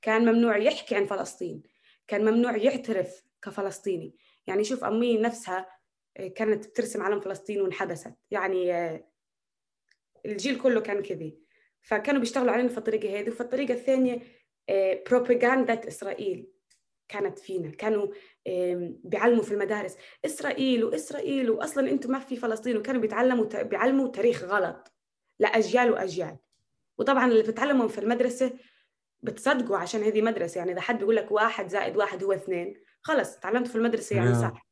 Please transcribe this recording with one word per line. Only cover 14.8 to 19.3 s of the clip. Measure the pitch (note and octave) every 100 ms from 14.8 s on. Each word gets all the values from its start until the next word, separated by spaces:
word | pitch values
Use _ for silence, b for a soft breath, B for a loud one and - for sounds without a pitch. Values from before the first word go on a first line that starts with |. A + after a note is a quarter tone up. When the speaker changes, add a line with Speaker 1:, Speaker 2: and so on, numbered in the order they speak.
| F#3+ F#3 -
Speaker 1:
بروباغندا | B3 B3 A#3+ A#3+ C4 A#3+ A#3 -
إسرائيل | - F#3+ - G3+ F3 - _ _ _ _ _ _
كانت | G#3 G3 -
فينا. | - F#3 D#3
كانوا، | - G#3+ G#3+ G3+ B B B -
آم، | F#3 F3+ F3+ F3 -
بيعلموا | - G#3 A3+